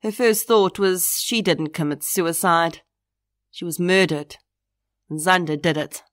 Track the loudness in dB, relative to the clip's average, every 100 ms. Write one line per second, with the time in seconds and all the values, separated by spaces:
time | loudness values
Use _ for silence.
0 | -8 0 2 2 2 2 2 2 0 0
1 | -2 -4 -2 -2 0 0 -2 -4 -4 -4
2 | -4 -2 -2 0 2 2 2 -4 _ _
3 | _ _ _ _ _ -12 -10 -4 2 4
4 | 4 0 -6 -18 _ _ _ _ _ _
5 | _ -6 0 2 2 -2 0 -2 -4 -10
6 | _